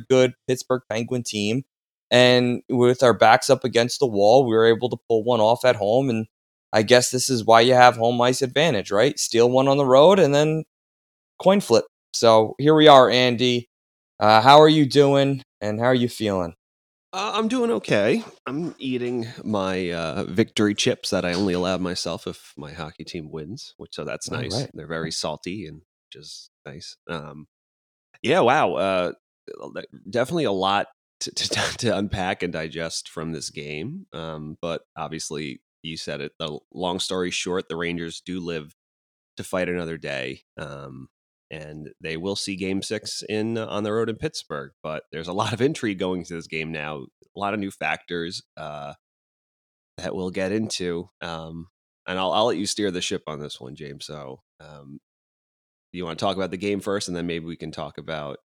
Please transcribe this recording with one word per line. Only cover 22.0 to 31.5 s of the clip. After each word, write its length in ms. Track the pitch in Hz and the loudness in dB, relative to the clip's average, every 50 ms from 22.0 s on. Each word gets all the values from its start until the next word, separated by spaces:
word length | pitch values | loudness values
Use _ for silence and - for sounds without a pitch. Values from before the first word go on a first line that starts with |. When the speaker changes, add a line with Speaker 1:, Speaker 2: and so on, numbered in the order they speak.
| - 87 85 - - | -6 -8 -8 -8 -10
Speaker 2:
if 260 | 90 90 - - - - | -12 -14 -14 -18 -20 -20
my 160 | - 71 73 73 | -18 -18 -16 -14
hockey 320 | 82 80 76 - - 82 | -14 -14 -14 -14 -16 -16
team 260 | - - 90 78 76 | -14 -12 -14 -12 -12
wins, 440 | 73 82 76 76 107 143 - - _ | -12 -14 -12 -12 -14 -16 -18 -20 _
which, 180 | - 82 82 - | -20 -20 -18 -14
so 100 | - 76 | -12 -10
that's 260 | 71 - - - - | -10 -10 -10 -10 -10
Speaker 1:
All 80 | 85 78 | -8 -8
Speaker 2:
nice. 160 | 69 67 92 | -8 -6 -6
Speaker 1:
right. 160 | 120 143 - - | -8 -8 -8 -12
Speaker 2:
They're 120 | - 78 | -16 -14
very 240 | 76 82 82 82 80 80 | -10 -10 -8 -8 -8 -8
salty, 540 | - - 85 76 73 - 87 90 107 92 | -8 -8 -8 -8 -8 -10 -12 -12 -10 -12
and 160 | 78 76 78 _ _ _ _ _ _ | -14 -16 -20 _ _ _ _ _ _
which 120 | - - 76 | -20 -20 -20
is 260 | 78 - - - _ _ _ - | -20 -20 -20 -20 _ _ _ -20
nice. 320 | 73 67 78 - - - _ _ - | -20 -20 -18 -18 -20 -20 _ _ -12
Um, 380 | 85 80 73 76 73 76 76 _ _ _ _ _ _ _ _ _ _ _ _ _ _ _ - | -12 -12 -12 -14 -18 -20 -20 _ _ _ _ _ _ _ _ _ _ _ _ _ _ _ -4
yeah, 180 | 110 147 190 | -2 0 2
wow. 340 | 151 117 131 156 131 101 82 | 4 4 4 4 2 0 0
Uh, 380 | 65 92 98 95 90 90 85 - _ _ _ _ _ _ - - - - - - 87 - - - 64 - 95 | 0 -2 0 0 0 0 -2 -4 _ _ _ _ _ _ -20 -18 -16 -16 -14 -14 -14 -16 -16 -18 -20 -14 -6
definitely 360 | 107 120 123 131 170 175 151 | -4 -2 -2 -2 -2 -2 -2
a 80 | 110 101 | 0 0
lot 340 | 95 95 95 98 101 - - _ _ _ _ _ - | 0 2 2 2 0 -2 -4 _ _ _ _ _ -12
to, 100 | - - - | -12 -10 -8
to, 140 | - - | -6 -6
<laughs> 300 | - | -4